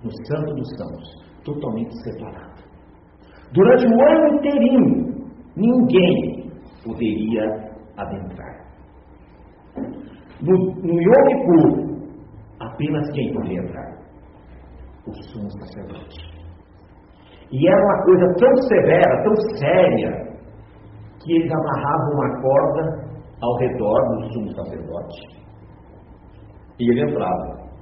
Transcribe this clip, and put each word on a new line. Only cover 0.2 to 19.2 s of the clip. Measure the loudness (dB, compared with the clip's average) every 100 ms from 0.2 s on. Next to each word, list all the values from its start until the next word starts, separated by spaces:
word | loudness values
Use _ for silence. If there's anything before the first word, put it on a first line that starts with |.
| -10
Santo | -8 -6 -8
dos | -10 -12
Santos, | -14 -14 -18 -20 -20 -20 -12
totalmente | -10 -8 -8 -8 -10
separada. | -14 -14 -14 -16 -20 -20 -20 -20 -20 -20 _ _ -20 -20 -4
Durante | 4 6 6 6
o | 6
ano | 6 6 4 2
inteirinho, | 0 2 4 4 4 2 -2 -8 -14 -20 -16 -2
ninguém | 2 4 4 6 4 2 -2 -8 -14 -18 -20 -16
poderia | -14 -4 -2 -2 -2 -2 -2 -6 -12 -18 -20 -14
adentrar. | -10 -10 -12 -14 -16 -20 -20 -20 -20 -20 -20 -20 -20 -20 -20 -20 -18 -12 -12 -12 -18 -20 -20 -8
No, | 2 2
no | 2 -4 -2 2
Yom | 6 6 6
Kippur, | 2 4 6 6 2 -4 -10 -14 -20 -20 -20 -20 -16
apenas | -16 -8 -4 -2 -4
quem | -4 -4
podia | -4 -6 -6
entrar? | -8 -12 -16 -18 -20 -20 -20 -20 -20 -20 -20 -20 -20 -20 -18
O |
sumo | -18 -16 -14 -12
sacerdote. | -12 -16 -16 -16 -16 -18 -20 -20 -20 -20 -20 -20 -20 -20 -20 -20 -20 -20 -20 -10
E | 0 2
era | 4
uma | 2 2 4
coisa | 4 4 4
tão | 4 4 2
severa, | 2 4 4 4 2